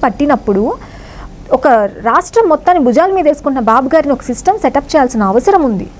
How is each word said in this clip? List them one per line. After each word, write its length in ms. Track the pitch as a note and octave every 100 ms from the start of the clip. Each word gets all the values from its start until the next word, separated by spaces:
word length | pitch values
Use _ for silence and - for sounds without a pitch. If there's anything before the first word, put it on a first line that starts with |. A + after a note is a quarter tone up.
పట్టినప్పుడు, 520 | C4+ - C#4+ B3+ - G3 A3+ A#4+ - - - - - - -
ఒక 140 | B3+ D#4 A3 G3+ F#3+
రాష్ట్రం 480 | G#3+ C4+ - A#4 A4
మొత్తాన్ని 340 | D4+ - F4+
భుజాల 280 | B3 A#3+ F4+
మీద 160 | F#4+ D4+
వేసుకున్న 320 | C#4+ D4 C4+
బాబు 280 | A3 A3+ C4
గారిని 260 | D#4+ C#4+
ఒక 80 | C4+
సిస్టమ్ 380 | - B3 - G#4
సెటప్ 360 | C4+ C#4+ C#4+ D#4
చేయాల్సిన 280 | B3+ A3+
అవసరం 400 | G3 G#3 D#4 G4
ఉంది. 240 | C#4 G3 - -